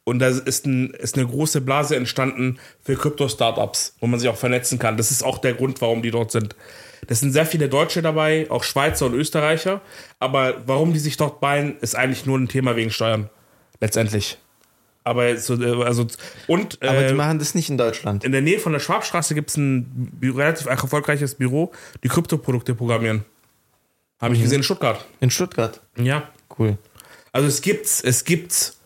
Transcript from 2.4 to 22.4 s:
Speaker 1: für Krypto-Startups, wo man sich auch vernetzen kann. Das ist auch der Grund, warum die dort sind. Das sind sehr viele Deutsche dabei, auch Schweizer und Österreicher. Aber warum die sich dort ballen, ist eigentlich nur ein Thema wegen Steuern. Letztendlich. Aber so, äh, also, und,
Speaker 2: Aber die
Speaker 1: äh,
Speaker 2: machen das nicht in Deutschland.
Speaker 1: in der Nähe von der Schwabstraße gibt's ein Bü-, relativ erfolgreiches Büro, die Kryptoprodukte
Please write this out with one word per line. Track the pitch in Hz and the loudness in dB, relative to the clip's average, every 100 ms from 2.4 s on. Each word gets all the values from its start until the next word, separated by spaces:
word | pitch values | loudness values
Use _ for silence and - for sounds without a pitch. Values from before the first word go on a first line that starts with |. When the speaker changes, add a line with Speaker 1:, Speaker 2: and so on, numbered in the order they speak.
| 127 127 - _ | -4 -4 -12 _
Speaker 1:
für | - 131 | -4 -2
Krypto-Startups, | 151 147 135 - 117 113 107 - - - | -2 0 -2 2 0 2 -2 -2 -6 -2
wo | 117 | 0
man | 120 | 2
sich | 123 | 0
auch | 107 | 0
vernetzen | 127 123 - 123 | 0 0 0 0
kann. | 117 110 | 0 0
Das | 110 | 0
ist | 131 | 0
auch | 131 - | -2 0
der | 131 | -2
Grund, | 117 131 127 | 0 -2 0
warum | 117 117 | 0 0
die | 117 | 0
dort | 117 113 | -2 0
sind. | 113 107 - - - - - - | -2 -2 -8 -20 -20 -20 -18 -4
Das | 117 | 0
sind | 139 | 2
sehr | 143 160 | 2 2
viele | 160 139 | 0 0
Deutsche | 139 170 180 | 2 0 0
dabei, | 160 156 156 160 156 | 0 2 2 0 0
auch | 123 | -4
Schweizer | - 139 147 - 135 | -2 0 0 2 0
und | 120 | 0
Österreicher. | 151 160 151 160 185 196 - - - - | -2 0 2 0 0 -4 -8 -20 -20 -6
Aber | 135 135 131 123 117 | -2 2 0 -2 -2
warum | 135 165 | 2 2
die | 156 | 2
sich | 147 - | -2 -2
dort | 147 - | -2 0
ballen, | 143 143 147 - | 0 2 0 -4
ist | 120 113 | -4 0
eigentlich | 131 127 131 | 0 0 0
nur | 135 | 0
ein | 123 | 0
Thema | 135 127 117 | 0 0 0
wegen | 113 | -2
Steuern. | - 113 110 104 _ _ _ _ - | -2 0 0 -4 _ _ _ _ -4
Letztendlich. | 107 - 110 104 - - _ _ _ _ _ _ | -2 0 0 0 -4 -10 _ _ _ _ _ _
Aber | 120 120 120 117 | -4 0 2 0
so, | 120 120 | -2 0
äh, | 120 120 | 0 0
also, | 120 120 117 - - - - | 0 0 0 -4 -16 -12 0
und, | 175 208 - | 0 0 -4
Speaker 2:
Aber | 131 135 | 0 4
die | 135 | 4
Speaker 1:
äh, | |
Speaker 2:
machen | 139 147 160 | 2 2 0
das | 147 | 0
nicht | 175 156 | -2 -2
in | 131 | 0
Deutschland. | 117 113 104 101 | 0 0 -2 -2
Speaker 1:
in | 131 | 0
der | 135 | 2
Nähe | 147 208 | 2 2
von | 175 | 0
der | 147 | -2
Schwabstraße | - 208 - 175 156 151 | 0 -2 0 -2 0 -2
gibt's | 151 151 | -2 0
ein | 139 131 123 127 123 - | 2 0 -2 -6 -8 -4
Bü-, | 127 131 | -2 2
relativ | 147 160 131 | 0 0 -2
erfolgreiches | 135 135 147 143 143 139 - | -2 0 -2 0 0 -2 -2
Büro, | 127 143 185 - - - | 0 0 -2 -6 -20 -6
die | 127 | -2
Kryptoprodukte | 165 165 160 | 0 0 -2